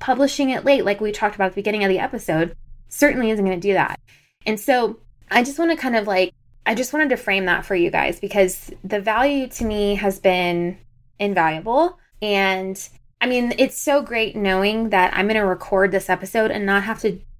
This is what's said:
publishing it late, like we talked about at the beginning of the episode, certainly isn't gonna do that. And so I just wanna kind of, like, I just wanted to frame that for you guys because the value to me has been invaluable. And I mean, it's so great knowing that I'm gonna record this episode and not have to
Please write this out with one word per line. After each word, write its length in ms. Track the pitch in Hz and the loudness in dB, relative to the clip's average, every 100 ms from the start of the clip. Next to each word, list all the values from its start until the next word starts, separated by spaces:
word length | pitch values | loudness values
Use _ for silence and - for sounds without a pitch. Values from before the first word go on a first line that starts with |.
publishing 480 | - 247 277 - 269 | 0 2 2 2 0
it 160 | 254 | 2
late, 180 | 277 277 | 2 4
like 160 | 196 202 | 2 0
we 140 | 214 | -2
talked 220 | 202 208 | 0 -2
about 100 | 202 | 0
at 60 | 190 | -2
the 80 | 202 | -2
beginning 240 | 208 214 | -2 0
of 40 | 196 | 2
the 100 | 185 | 0
episode, 580 | 269 226 - 160 170 - - - - | -2 -4 -2 0 -2 -6 -18 -20 -14
certainly 420 | - 294 - 226 | 2 2 2 0
isn't 140 | 214 | 0
gonna 100 | 196 180 | 0 0
do 140 | 196 | 0
that. 300 | 185 143 - _ _ _ _ | 2 0 -4 _ _ _ _
And 140 | - 214 | -6 -2
so 400 | - 247 220 226 - - - | 0 2 0 -4 -18 -20 -2
I 120 | 214 | 0
just 140 | 247 277 | 0 0
wanna 200 | 339 320 | 0 0
kind 180 | 262 | -2
of, 120 | 233 208 | -2 0
like, 260 | 185 185 - _ - | 0 0 -4 _ -8
I 100 | - | -4
just 160 | 226 247 | -2 -2
wanted 180 | 302 302 | 0 0
to 80 | 247 | 0
frame 280 | - 196 | 0 0
that 200 | 185 175 | 0 0
for 80 | - | 0
you 160 | 190 170 | 0 2
guys 300 | - 67 - | 0 -2 -4
because 500 | 196 202 190 - - - | -2 2 2 0 -12 -14
the 160 | 196 208 | -6 -4
value 480 | 202 214 285 277 254 | 0 2 2 0 -4
to 160 | - | -6
me 320 | 226 208 202 | -4 0 0
has 240 | 202 202 190 | 0 -2 0
been 580 | 196 180 175 175 175 190 - _ _ - | 2 2 0 0 -2 -6 -16 _ _ -6
invaluable. 800 | 202 185 160 160 208 254 349 - _ - | -2 2 0 0 -2 0 0 -2 _ -8
And 560 | 214 196 190 190 190 190 - - - - | -2 0 0 0 -4 -8 -14 -20 -18 -4
I 60 | 247 | -2
mean, 260 | 247 240 240 | 0 0 2
it's 220 | 262 - | 0 0
so 220 | 302 285 | 0 0
great 340 | 240 233 220 | 0 -2 -2
knowing 540 | 214 196 190 202 220 226 | -2 0 2 2 0 2
that 240 | 196 185 | 2 2
I'm 120 | - 202 | 2 0
gonna 180 | 220 | 2
record 460 | 196 185 - 190 196 | 0 -2 0 2 2
this 180 | 190 - | 2 0
episode 420 | 185 190 233 220 | -2 -2 0 0
and 140 | 208 | 0
not 180 | 196 196 | 0 0
have 160 | 202 220 | 0 -2
to 160 | 214 185 - | -4 -4 -12